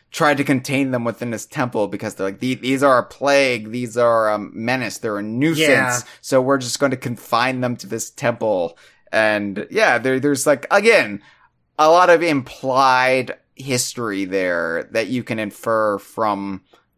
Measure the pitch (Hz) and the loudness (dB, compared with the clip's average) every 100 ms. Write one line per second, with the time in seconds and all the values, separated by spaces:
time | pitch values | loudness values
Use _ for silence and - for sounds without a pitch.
0 | _ - 156 143 139 135 127 135 135 127 | _ 0 0 2 0 -2 -2 -4 -2 -2
1 | 117 107 120 110 - - 127 117 101 101 | -4 -6 -8 -8 -10 -6 -4 -2 -4 -4
2 | 110 92 95 98 127 127 123 135 139 127 | -8 -6 -8 -4 -6 -4 -2 2 4 4
3 | - - 135 139 135 120 107 120 123 113 | 2 -4 2 4 4 0 -6 -8 -6 0
4 | 120 113 107 107 101 - 113 127 113 - | 2 4 2 -2 -4 -8 -4 -4 -4 -8
5 | 117 104 107 117 151 156 156 135 131 123 | -6 -6 -6 -2 0 2 2 2 2 -2
6 | - - - 135 127 139 123 - 139 131 | -6 -16 0 0 2 0 -2 -2 -2 -2
7 | 127 117 - 117 127 127 123 120 - 117 | -6 -10 -2 0 0 -2 -4 -6 -8 -8
8 | - - 131 117 110 95 85 - _ _ | -8 -4 -4 -2 -2 0 -2 -8 _ _
9 | _ 107 110 104 101 95 - 202 208 120 | _ 0 2 2 -2 -6 -6 0 2 2
10 | 123 131 143 139 151 143 - 202 208 208 | 0 0 0 0 2 0 2 2 6 4
11 | 117 101 - _ _ _ _ - 156 170 | 2 -4 -14 _ _ _ _ 2 6 6
12 | 180 170 165 143 127 - 131 127 135 127 | 8 6 4 -2 -4 -8 -2 2 4 4
13 | 127 131 123 - _ - 131 127 - - | 4 2 -2 -10 _ -16 -4 -4 -4 -6
14 | 117 98 95 95 92 87 85 82 - 113 | -4 -4 -2 -2 0 -2 -2 -4 -4 -4
15 | 101 123 117 110 104 - - 113 107 101 | -2 -4 -4 -6 -6 -6 -2 0 0 -2
16 | - - 110 101 98 95 - _ _ | -6 -4 -2 -2 -6 -10 -14 _ _